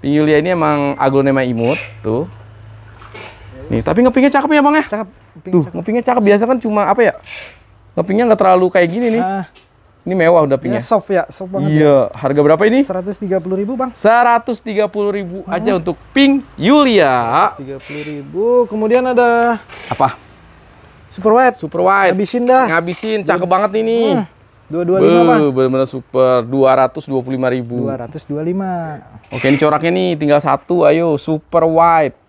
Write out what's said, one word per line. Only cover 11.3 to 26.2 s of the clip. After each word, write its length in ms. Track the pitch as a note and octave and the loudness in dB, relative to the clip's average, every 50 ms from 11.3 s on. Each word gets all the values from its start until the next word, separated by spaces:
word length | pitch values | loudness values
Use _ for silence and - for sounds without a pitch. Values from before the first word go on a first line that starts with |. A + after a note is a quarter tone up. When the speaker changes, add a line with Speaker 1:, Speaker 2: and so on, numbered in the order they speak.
| - - F#3+ F#3 | -10 -14 -14 -8
Speaker 2:
banget 160 | F#3+ G3 - D3+ D3+ | -6 -4 -2 0 2
Speaker 1:
Iya, 80 | D3+ D3+ D3 C#3+ C3+ A#2+ | 4 4 6 4 4 2
Speaker 2:
ya. 80 | G2+ - | 0 -4
Speaker 1:
harga 240 | - D3 C3+ C#3 C#3+ | -6 -4 -2 0 2
berapa 240 | D3 D3 D#3+ D#3+ G3+ | 4 4 4 4 4
ini? 240 | G#3+ A3+ C4 C#4 | 2 2 2 0
Speaker 2:
Seratus 320 | - F#3 F#3 F3+ G3 G3+ - | 0 -4 -6 -6 -8 -10 -8
tiga 240 | G#3+ F#3+ F#3 F#3+ D#3+ | -6 -4 -4 -4 -2
puluh 160 | F#3 F#3+ F#3 | -4 -4 -4
ribu, 160 | G3+ G#3 C4 | -4 -6 -4
Bang. 160 | A#3 B3+ B3+ | -6 -6 -8
Speaker 1:
Seratus 720 | A#3 - - G#3 A3+ A#3+ A#3+ A#3+ A#3 A#3 A#3 - A#3+ A3 _ | -8 -2 0 2 2 4 2 2 2 0 -2 -4 -8 -8 _
tiga 240 | A3+ G#3+ G3+ G#3 | -8 -4 -2 -4
puluh 240 | G3+ - G#3 G3+ G3+ | -2 -4 -4 -4 -4
ribu 320 | G3 G3+ G3 F3 F3 G3 F#3 | -4 -6 -8 -10 -12 -12 -10
aja 320 | - E3 F3+ A3 - - | -8 -8 -4 -2 -2 -2
Speaker 2:
Hmm. 80 | F3+ D#3+ | -2 -2
Speaker 1:
untuk 160 | F3+ - - - - - | -4 -8 -8 -12 -4 0
Pink 320 | C4+ C#4 C#4 C#4 C#4 - - - | 2 4 4 4 0 -2 -6 -10
Yulia. 560 | - F3+ G3 C#4 D4+ D4 C4 A3+ G3 D#3+ C#3 B2+ B2 A#2 A2+ A#2+ D3+ F#3+ - | -4 2 2 4 4 4 4 4 4 4 4 2 2 0 0 0 2 0 0
Speaker 2:
Seratus 80 | - - | -2 -8
tiga 180 | C#3 C3 C#3 C3+ - | -14 -14 -14 -16 -14
puluh 200 | - C#3+ D3 D3+ | -12 -12 -10 -10
ribu. 380 | D3+ D3+ D3 C#3 C#3 D3+ F3 G#3 A#3 B3 B3 A#3+ G#3+ | -10 -12 -12 -14 -10 -6 -4 -2 2 2 2 0 0
Kemudian 320 | G#3 G#3+ G#3+ G#3+ A#3 B3 B3+ | -2 -4 -2 0 0 0 0
ada 560 | B3+ B3 A#3+ B3 A#3+ A#3 A#3 A#3 A#3+ A#3 G#3+ - - - - - - | 0 0 2 2 2 2 2 2 0 -2 -4 -6 -16 -20 -20 -10 -10
Speaker 1:
Apa? 240 | - - - B2+ - - - - - - - - - - - - - - - - _ - - - | -4 -2 -2 -2 -2 -6 -20 -20 -20 -20 -20 -20 -20 -20 -20 -20 -20 -20 -20 -20 _ -20 -20 -20
Speaker 2:
Super 240 | - - F#3 G#3+ G#3+ | -18 -2 0 2 4
White. 240 | B3 C4 B3+ A#3+ - | 4 4 2 0 -2
Speaker 1:
Super 240 | - D3+ - E3 F3+ | -12 -8 -4 -2 0
White. 320 | F#3 G3 G3 G3 F#3 F#3 | 2 2 4 2 2 2
Speaker 2:
Ngabisin 280 | F#3 G#3 F#3 - B3 A#3+ | 0 -2 -2 -2 -4 0
dah. 180 | B3 B3+ C4 C4 A3 | 2 2 2 2 2
Speaker 1:
Ngabisin, 480 | D#3+ E3 E3+ E3+ F3+ - - A3 A3 G#3+ F#3+ | 0 -2 -2 -2 -8 -8 -6 -6 -6 -4 -2
cakep 160 | D3 F#3 F3 F#3 | -2 -2 -2 0
Speaker 2:
Dua- 80 | F3 | 0
Speaker 1:
banget 320 | F#3 F#3 G#3 G#3+ F#3+ A3 A3 | 0 0 0 0 -2 -2 -2
ini. 320 | A3+ A3+ A#3 A3+ A3 - | 0 0 0 0 0 0
Speaker 2:
Hmm. 100 | B3 G3+ - _ _ _ _ _ _ _ | 0 -2 -6 _ _ _ _ _ _ _
Dua 160 | _ D3+ E3 F3 | _ -6 -4 -2
dua 140 | F3 F3+ F#3+ | 0 2 4
lima, 120 | - D#3+ | 4 4
Speaker 1:
Beuh, 160 | E3+ F3 E3+ | 6 4 4
Speaker 2:
Bang. 140 | E3 D3+ D#3 D3+ C#3+ | 4 4 4 2 0
Speaker 1:
bener-bener 380 | C3 B2+ C3 C3 B2+ C3 C3+ C3 | 0 0 0 0 0 -2 -2 -4
super, 520 | - C3 A#2+ _ - B2+ | -6 -14 -14 _ 0 2